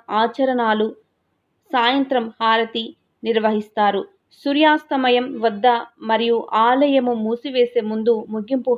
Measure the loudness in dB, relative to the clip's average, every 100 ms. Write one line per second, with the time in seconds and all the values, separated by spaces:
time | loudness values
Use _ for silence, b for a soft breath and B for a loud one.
0 | -4 -2 -2 0 -2 0 0 0 -2 -6
1 | _ _ _ _ _ _ _ -2 0 0
2 | 0 -2 -4 -4 0 0 0 -6 -10 -14
3 | _ _ -2 0 0 -2 -4 0 0 0
4 | -6 _ _ _ -2 2 4 2 0 -2
5 | 2 0 0 -2 -2 2 2 2 -2 -12
6 | -4 -2 0 -2 0 0 2 4 4 2
7 | 0 -2 -2 -4 -4 0 0 0 -4 -2
8 | 0 -2 -2 -8 -4 -4 -2